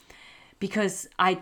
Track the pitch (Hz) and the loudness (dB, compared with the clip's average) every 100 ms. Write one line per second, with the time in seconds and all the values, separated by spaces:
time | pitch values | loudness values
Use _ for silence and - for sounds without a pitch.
0 | - - - - - _ 196 214 196 185 | -20 -20 -20 -20 -20 _ -4 0 -2 -2
1 | - - 185 180 | -8 0 2 2